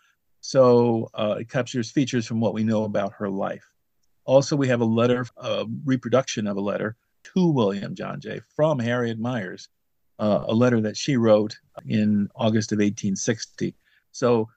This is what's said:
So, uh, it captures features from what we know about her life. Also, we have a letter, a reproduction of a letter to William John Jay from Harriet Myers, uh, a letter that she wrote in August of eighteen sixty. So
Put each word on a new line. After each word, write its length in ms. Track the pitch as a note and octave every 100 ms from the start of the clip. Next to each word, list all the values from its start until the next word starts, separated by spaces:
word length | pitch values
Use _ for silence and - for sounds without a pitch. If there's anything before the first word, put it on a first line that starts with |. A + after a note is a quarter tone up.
| _ _ _ _
So, 680 | - C#3 B2+ A#2+ A#2+ A2+ A2+
uh, 220 | - G#2+ G#2+
it 100 | A2+
captures 400 | C3+ A#2+ B2+ A#2
features 360 | D3+ B2+ B2 A2
from 140 | A2+
what 140 | A2
we 100 | G#2+
know 200 | A2 G#2+
about 280 | G#2+ G2+ G2
her 140 | - G2+
life. 360 | G2 G2 - - _ _ _ _ _
Also, 320 | - C3 - D3
we 120 | C3
have 120 | A#2+
a 60 | A2+
letter, 400 | A2+ B2 B2 B2 -
a 300 | A2+ G#2 G#2 B2
reproduction 600 | C#3+ B2+ A#2 B2 - - G#2
of 100 | G2
a 60 |
letter 340 | G2+ F#2+ G#2 - _ _
to 240 | - F#3+ F3
William 460 | C#3 G2+ G2+ -
John 260 | F#2 G2 G2
Jay 200 | G#2 G2+ -
from 240 | - D#3 C3+
Harriet 400 | A#2 B2 A#2 A2+
Myers, 500 | A#2+ B2 F#2 G2 - _ _ _ _ -
uh, 260 | G#2+ G2 -
a 80 |
letter 260 | A2 B2 A#2
that 140 | G#2+ G#2
she 200 | - B2+
wrote 400 | A2+ G#2+ G#2+ - _ - -
in 420 | A2 G#2+ G#2 G2+
August 380 | B2+ A#2 A2 G#2+
of 80 | G#2
eighteen 360 | G#2 G#2+ G2+ F#2+
sixty. 580 | - A#2 - - G2 - _ _ _
So 360 | - A#2+ A#2 A2+